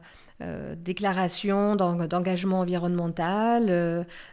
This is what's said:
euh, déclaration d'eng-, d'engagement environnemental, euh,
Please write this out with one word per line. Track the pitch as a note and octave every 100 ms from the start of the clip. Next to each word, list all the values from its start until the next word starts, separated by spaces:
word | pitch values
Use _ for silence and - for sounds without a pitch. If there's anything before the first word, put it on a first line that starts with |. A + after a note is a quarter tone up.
| - - - -
euh, | F3 D3+ - E3
déclaration | E3+ F#3 G3+ F#3 F3+ - G3+ G3 G#3 G#3
d'eng-, | F3 F3 D#3+
d'engagement | F3 F3+ F3 F#3+ F#3
environnemental, | F3+ F3+ F3 F3 E3+ E3+ E3+ G3+ A3+ A#3 A3
euh, | F3 E3+ E3+ E3+ - -